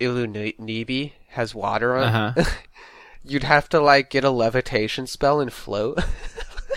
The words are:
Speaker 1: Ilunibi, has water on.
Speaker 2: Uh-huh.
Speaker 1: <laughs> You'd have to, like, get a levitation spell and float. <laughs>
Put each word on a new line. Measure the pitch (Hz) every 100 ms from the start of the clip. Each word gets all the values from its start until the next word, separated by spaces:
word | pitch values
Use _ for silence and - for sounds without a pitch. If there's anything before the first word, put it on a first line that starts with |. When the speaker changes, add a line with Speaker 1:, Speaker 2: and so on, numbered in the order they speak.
Speaker 1:
Ilunibi, | 123 123 117 104 107 - 110 113 117 131 143 - -
has | - 117
water | 113 101 107 117 127
on. | 127
Speaker 2:
Uh-huh. | 113 107 123 165 - - -
Speaker 1:
<laughs> | - - - - -
You'd | 143
have | 135 147 -
to, | 165
like, | 147 139 135
get | 135
a | 135
levitation | 127 113 123 - 120 110 - 127
spell | - 139 147
and | 131
float. | - - 104 110 151
<laughs> | - - - - - - -